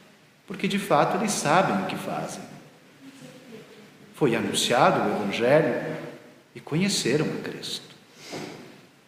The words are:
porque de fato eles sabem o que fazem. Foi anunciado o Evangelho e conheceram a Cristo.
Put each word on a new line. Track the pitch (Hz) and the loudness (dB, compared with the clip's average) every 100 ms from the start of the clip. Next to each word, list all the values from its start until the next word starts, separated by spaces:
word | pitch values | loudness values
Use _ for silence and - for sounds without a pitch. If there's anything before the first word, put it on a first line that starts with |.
| - - _ _ - | -20 -20 _ _ -14
porque | 190 190 | -4 -2
de | 196 | 0
fato | - 147 165 190 | 2 4 4 2
eles | 214 | 0
sabem | - 143 170 196 196 | 0 4 4 4 2
o | - | -2
que | - | -6
fazem. | - 156 - - - - - - - - 269 - - 247 - 220 - - - - - - | -6 -6 -6 -10 -14 -18 -20 -20 -20 -20 -20 -20 -20 -20 -20 -20 -20 -20 -20 -20 -14 0
Foi | 143 113 | 2 2
anunciado | 101 - - 120 175 127 | 0 0 2 4 4 4
o | 104 104 | 0 0
Evangelho | 101 98 120 151 151 - - - - - - - _ - | -2 0 4 4 4 0 -4 -8 -10 -16 -20 -20 _ -16
e | |
conheceram | - 156 196 - 113 147 - | -4 0 0 0 2 2 0
a | - - | -4 -8
Cristo. | - - - - - - - - - - - - - - _ | -8 -10 -10 -12 -20 -20 -20 -14 -12 -12 -14 -18 -20 -20 _